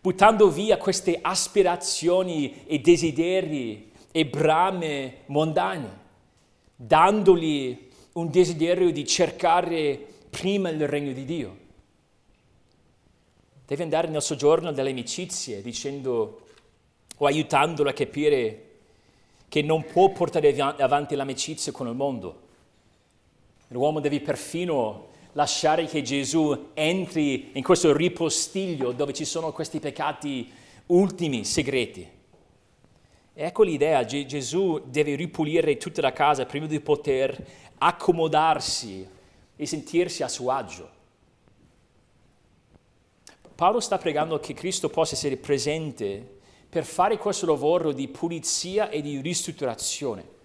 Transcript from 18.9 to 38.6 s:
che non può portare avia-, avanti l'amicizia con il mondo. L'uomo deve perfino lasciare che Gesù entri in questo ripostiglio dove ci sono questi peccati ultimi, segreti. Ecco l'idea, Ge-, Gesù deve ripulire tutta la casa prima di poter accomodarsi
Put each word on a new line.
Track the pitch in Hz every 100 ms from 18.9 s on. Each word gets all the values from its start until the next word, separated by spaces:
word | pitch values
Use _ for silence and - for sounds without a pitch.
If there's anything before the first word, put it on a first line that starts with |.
| _ _ _ _ _ _
che | 151
non | 147 160
può | 156 - 190
portare | 190 165 180 147
avia-, | 135 139 143
avanti | 135 143 143
l'amicizia | 143 139 131 - 120 -
con | 127 123
il |
mondo. | 120 139 123 92 - _ _ _ _ _ _ _ _ _ _ _ _ _
L'uomo | 123 143 156
deve | 147 143
perfino | - 143 - 165 180 147 110 104 - - -
lasciare | 143 143 - 156 160 160
che | 156
Gesù | 113 139 131 160 151 139 -
entri | - 156 185 180 165 147 131 -
in | 139
questo | 131 185 165 147
ripostiglio | 175 175 160 - - 196 190 156 127
dove | 123 143
ci | 131
sono | 156 165 160
questi | 156 156 156
peccati | 147 139 147 151 147 131 117 - - - _
ultimi, | 175 196 190 170 123
segreti. | 98 - 139 131 113 - 87 - _ _ _ _ _ _ _ _ _ _ _
Ecco | - 156 175
l'idea, | 208 151 147 147
Ge-, | 113 143 139
Gesù | 143 127 170 190 151
deve | 131 135 147 139
ripulire | 170 - 151 160 156 143
tutta | 180 165
la | 143
casa | - 151 143
prima | 123 143 156
di | 151
poter | 151 147 147 131 135 - - - - _
accomodarsi | 156 - - 170 160 151 160 147